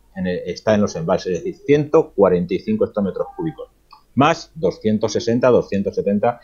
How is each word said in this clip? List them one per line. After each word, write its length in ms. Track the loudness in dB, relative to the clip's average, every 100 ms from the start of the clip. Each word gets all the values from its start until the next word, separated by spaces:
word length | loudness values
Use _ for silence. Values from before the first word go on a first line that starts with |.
| _
en 140 | -8 -6
el, 100 | -4 -6
está 260 | -4 0
en 60 | 0
los 140 | 0
embalses, 440 | -2 -2 -2 -2 -6
es 60 |
decir, 160 | -6 -6 0
ciento 460 | 2 4 2 2
cuarenta 420 | 2 4 4 0
y 60 | -4
cinco 240 | -2 -2
hectómetros 420 | -2 -2 -4 -4 -8 -6
cúbicos, 320 | -6 -6 -14 _ _ -20 _
más 380 | 2 2 2 -6
doscientos 580 | -4 -4 -2 -2 0 -2
sesenta, 360 | -2 -2 2 4
doscientos 480 | 4 2 -2 -2 -2
setenta 440 | -2 0 0 -4